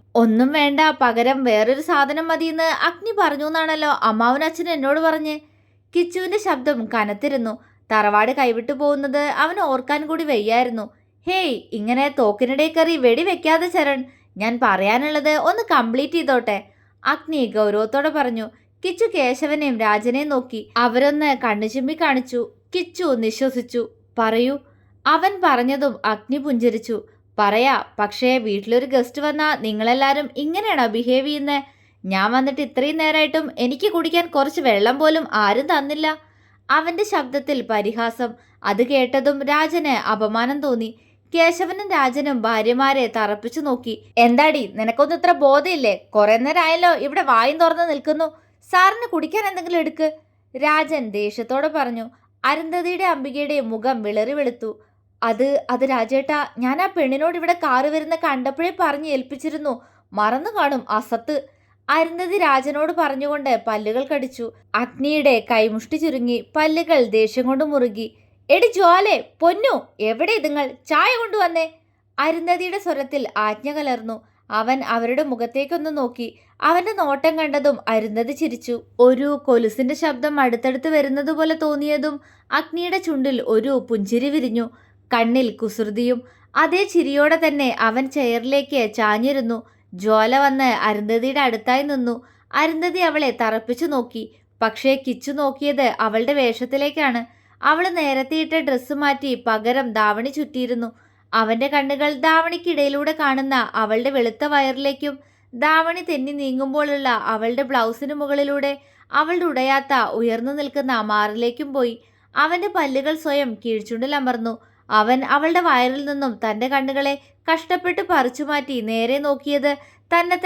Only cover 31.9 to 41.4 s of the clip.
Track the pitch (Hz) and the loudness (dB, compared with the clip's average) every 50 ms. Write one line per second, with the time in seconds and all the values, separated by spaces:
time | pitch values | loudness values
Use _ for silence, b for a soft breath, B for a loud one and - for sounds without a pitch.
31.9 | b b b 185 190 190 196 220 247 262 262 277 269 294 285 226 - 254 262 302 | b b b -4 0 0 2 2 2 2 0 0 -2 -2 -4 -4 -2 -2 0 0
32.9 | 311 320 311 311 311 311 311 311 - 320 311 269 - 233 247 247 285 254 392 415 | 0 0 0 2 2 2 2 2 0 -2 -2 -4 -4 -2 -2 -2 -2 0 -2 0
33.9 | - 339 320 320 330 339 339 330 - 285 269 294 294 339 277 247 208 196 208 233 | 0 0 0 0 0 0 0 0 0 0 0 0 -2 0 2 2 2 4 4 2
34.9 | 254 285 311 311 320 320 294 - - 214 208 202 208 247 285 320 339 294 277 285 | 2 2 2 2 2 2 0 -2 0 0 2 2 2 0 0 0 0 0 0 -2
35.9 | 302 302 311 311 311 311 b b b b b b b b b - 277 311 320 339 | -4 -2 -2 -2 -2 -4 b b b b b b b b b 0 0 0 0 0
36.9 | 339 339 415 415 381 320 269 247 269 285 277 294 285 247 233 226 220 208 202 214 | -2 -2 -2 0 -2 -2 -2 -2 -4 -4 -2 -2 -2 -2 -2 -2 -2 -2 -2 -2
37.9 | 214 233 233 226 226 - 247 226 233 b b b b b b 202 214 196 254 247 | -2 -2 -2 -4 -2 -4 -6 -6 -6 b b b b b b -2 0 0 2 2
38.9 | 285 262 254 247 269 269 240 294 285 277 277 277 294 302 311 311 330 339 311 285 | 2 2 2 2 2 2 2 2 2 0 0 0 2 2 2 0 0 0 0 0
39.9 | 254 - - - 220 202 220 214 220 226 240 254 285 294 285 277 240 226 226 220 | 0 0 0 -2 0 0 0 0 0 0 0 0 -2 -2 -2 -2 -2 -2 -2 -6
40.9 | 226 b b b b b b b - 339 | -10 b b b b b b b 2 4